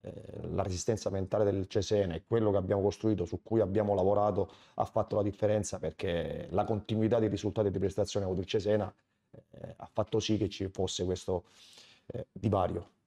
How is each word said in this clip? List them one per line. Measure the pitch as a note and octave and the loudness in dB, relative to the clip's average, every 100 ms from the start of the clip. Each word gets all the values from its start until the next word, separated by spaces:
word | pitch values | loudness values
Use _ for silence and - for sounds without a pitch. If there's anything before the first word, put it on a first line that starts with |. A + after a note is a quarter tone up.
eh, | - - - F#2+ E2 | -14 -14 -14 -10 -4
la | E2+ | -2
resistenza | G2 F2+ - A2 - | -2 -2 -2 0 0
mentale | G2 F#2+ G#2+ | -2 -2 2
del | G#2 G2 F#2 | 4 2 0
Cesena | A2 F#2+ G#2 F#2+ D#2+ | -2 2 2 2 -2
e | _ | _
quello | A#2 G#2+ | 2 4
che | G2 | 2
abbiamo | F#2+ G2+ | 2 2
costruito, | G2+ G2 A2 G#2 F2 | 2 0 0 0 -2
su | F2+ | -6
cui | - A2+ | 0 2
abbiamo | G2 G2 G#2 | 2 2 2
lavorato, | G2 F#2+ G2+ G#2 G2 F#2 - - | 4 4 4 4 2 -2 -6 -20
ha | - A2 | -4 -2
fatto | - G#2 G#2 | -2 0 0
la | |
differenza, | G2+ - G#2 G#2+ F#2+ F#2+ | 0 0 2 2 0 -6
perché | D#2+ - F#2+ E2+ D2+ D2 - | -6 -4 -2 -2 -2 -6 -2
la | F#2 | -2
continuità | G#2 G#2+ - A2 A2 A#2 | 0 -2 -2 0 2 2
dei | A2 | 2
risultati | G2 G#2 F#2+ G2+ | 0 -2 0 0
e | |
di | F#2 | 2
prestazione | F#2+ F#2 G2+ G#2 F#2+ | -2 0 -2 -2 -2
avuto | F#2 | -4
il | F2+ | -2
Cesena, | A2+ G2 G#2+ G2 - _ _ _ - _ | -2 2 0 0 -8 _ _ _ -20 _
eh, | - F2+ - | -18 -16 -14
ha | - | -8
fatto | - G#2 A2 | -4 0 -2
sì | G#2+ G#2+ | 0 0
che | G2+ | 0
ci | - F#2+ | -2 -8
fosse | - F#2 - F2+ | -2 -4 -2 -2
questo, | F#2 - F2+ - - - - - _ _ | -2 -2 -4 -4 -20 -20 -20 -20 _ _
eh, | - - | -12 -12
divario. | - G#2 G2+ F2+ F2 - _ | -4 0 2 2 -2 -10 _